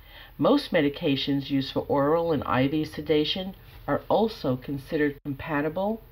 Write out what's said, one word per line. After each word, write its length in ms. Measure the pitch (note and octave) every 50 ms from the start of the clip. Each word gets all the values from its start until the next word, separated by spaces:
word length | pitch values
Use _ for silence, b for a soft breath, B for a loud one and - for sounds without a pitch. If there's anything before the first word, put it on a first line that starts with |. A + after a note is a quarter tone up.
| B B B B B B B -
Most 340 | C#3+ F#3 D4 C#3+ - -
medications 800 | - E3+ C#3+ C#3+ C#3+ - F3 D3+ C#3 C3+ - - C#3 C#3 C#3 -
used 240 | C#3+ C3+ C3+ - -
for 120 | C3 - -
oral 440 | C#3 C#3+ C#3 C#3+ D#3+ E3+ E3+ E3+
and 120 | D#3+ C3 -
I 220 | - F#2+ B2+ C3 D#3+
V 180 | D#3 D#3 D3+
sedation 680 | D3+ - - D3+ - D#3 D3+ D3+ D3+ - G3 F#3 G3 - B B B B B - -
are 140 | C#3+ - - -
also 480 | - F#3 A3 A3 - - - C#3+ B2+
considered 640 | C3 - - C#3+ C3+ - - E3+ D3+ D3+ C#3+ C#3+ - -
compatible 760 | D3+ C#3 - - D#3+ D#3 C#3+ D3 D#3 D#3 F3+ F#3+ G#3 A3+ A3+ - -